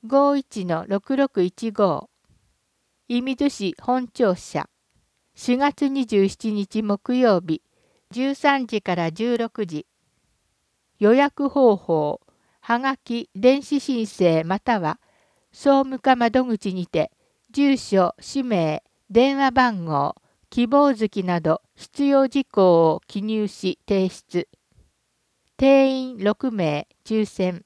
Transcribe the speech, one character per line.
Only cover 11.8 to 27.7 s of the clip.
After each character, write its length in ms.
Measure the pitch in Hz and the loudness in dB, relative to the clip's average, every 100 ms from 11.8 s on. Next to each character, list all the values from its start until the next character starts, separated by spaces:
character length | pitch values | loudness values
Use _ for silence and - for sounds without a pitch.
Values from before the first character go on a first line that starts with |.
| - 165 147 - _ _ _ _ | 0 -2 -2 -6 _ _ _ _
は 200 | - 233 | -4 -4
が 180 | 269 269 | -2 -6
き、 320 | _ 233 226 | _ -8 -8
電 280 | - 233 269 | 0 2 2
子 180 | 277 285 | 0 -6
申 260 | - 247 220 | -2 -4 -4
請 380 | - 180 160 | 0 2 2
ま 160 | 165 190 | -2 -6
た 220 | - 220 | -2 -2
は、 180 | 165 - _ _ _ _ _ | -2 -6 _ _ _ _ _
総 320 | _ 277 277 269 | _ 2 2 2
務 140 | 262 | -2
課 180 | - 254 | 0 2
窓 260 | 233 240 | 2 0
口 300 | 254 220 202 | 0 -4 -4
に 120 | 185 175 | -6 -4
て、 240 | 165 151 _ _ _ _ | -4 -4 _ _ _ _
住 280 | - 285 269 | 0 2 2
所、 360 | - 196 180 - | 0 0 0 -2
氏 240 | - 277 | -10 -8
名、 400 | 254 208 160 151 _ _ _ | -2 -2 -2 -4 _ _ _
電 280 | 214 262 277 | 2 2 2
話 140 | 277 | 0
番 340 | 247 254 208 165 | 2 0 0 -4
号、 300 | 147 143 - _ _ _ | -2 -2 -6 _ _ _
希 180 | - 240 | -4 2
望 260 | 277 285 | 4 2
月 300 | 233 220 - | 2 -4 -4
な 160 | 185 175 | -2 -2
ど 220 | 156 160 _ _ | 0 -2 _ _
必 280 | - - | -20 -2
要 240 | 285 277 269 | 2 2 2
事 160 | 277 | 0
項 480 | 269 - 190 170 165 | -4 2 6 6 4
を 100 | 156 _ | 2 _
記 140 | 202 | -10
入 260 | 208 220 208 | -6 -4 -4
し 320 | - 190 - - | -4 -6 -6 -4
提 220 | 196 190 | 0 0
出。 400 | - _ 175 - _ _ _ _ _ _ _ _ _ _ _ | -4 _ -8 -8 _ _ _ _ _ _ _ _ _ _ _
定 320 | 269 269 269 | 4 6 4
員 300 | 262 254 240 | 0 -6 -4
六 340 | 196 208 269 | -4 -2 -4
名、 380 | 220 165 147 - _ - | -2 -2 -4 -8 _ -6
抽 180 | 220 | -4
選。 400 | 214 - 180 175 _ | -4 -4 -4 -4 _